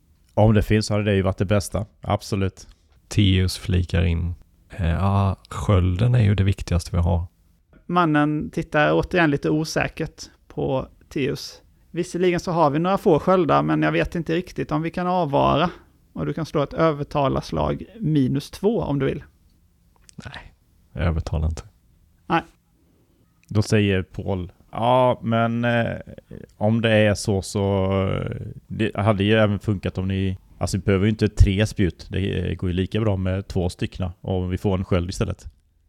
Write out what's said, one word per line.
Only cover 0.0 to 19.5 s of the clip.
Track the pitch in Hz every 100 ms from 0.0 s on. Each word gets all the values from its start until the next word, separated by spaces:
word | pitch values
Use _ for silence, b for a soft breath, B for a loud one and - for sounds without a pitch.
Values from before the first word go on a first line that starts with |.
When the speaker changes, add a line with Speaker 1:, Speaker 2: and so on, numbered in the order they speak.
| _ _ _
Speaker 1:
Om | - 107
det | 107
finns | - 110 104
hade | 107
det | 104
ju | 98
varit | 92 95
det |
bästa. | 92 104 - 90 110 _
Absolut. | - 101 - 101 95 - - - _ _ -
Speaker 2:
Teus | - 101 95 92 -
flikar | - 92 90 95
in: | 87 85 85 87 - _ _
"Eh, | - 82
ja, | 82 95 98 98 92 -
skölden | - - 95 90 90 123
är | 123
ju | 104
det | 95
viktigaste | 98 - - 87 - 90
vi |
har." | 90 87 90 _ _ _ _ - -
Speaker 3:
Mannen | 175 170 151 147 151 156
tittar | - 156 151 151
återigen | 160 160 185 160
lite | 139 160
osäkert | 156 156 156 135 - 160 - - _ _
på | - 143 131 - _ -
Teus. | 156 135 147 - - _ _ _
"Visserligen | 160 170 170 180 175
så | -
har | 170 151
vi | 143
några | 180 196
få | 208 147
sköldar, | 185 185 151 143
men | 151 156
jag | 156
vet | 156 -
inte | 175 156
riktigt | 165 185 - 139
om | 151
vi | 160
kan | 185 180
avvara. | 185 156 139 135 139 175 B B _ _
Och | 170 151
du |
kan | 151 156
slå | 156
ett | 139
övertalarslag | - 165 147 143 147 135 135 - 156 147 143 - 330
minus | 156 151 127 139 -
två | - 202 226
om | 165 143
du | 135
vill." | - - _ _